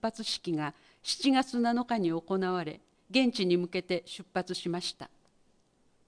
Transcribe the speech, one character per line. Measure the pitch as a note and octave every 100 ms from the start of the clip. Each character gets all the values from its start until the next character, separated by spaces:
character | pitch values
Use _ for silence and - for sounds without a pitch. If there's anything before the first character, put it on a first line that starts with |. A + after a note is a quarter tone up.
発 | A3+ A3
式 | A3 - F3+
が | D#3 D3 - _ _
七 | - - C4+
月 | C4 C4 A#3+
七 | A#3 A#3+
日 | A#3+ A3+
に | F3
行 | E3 - F#3+
わ | F#3 F3+
れ、 | D#3 - _ _ _
現 | B3 B3
地 | A#3 F3+
に | F3
向 | F3
け | F#3
て | - F3+
出 | - - -
発 | F#3 F#3
し | F3+ F3+
ま | F3
し | - -
た。 | - _ _ _ _ _ _ _ _ _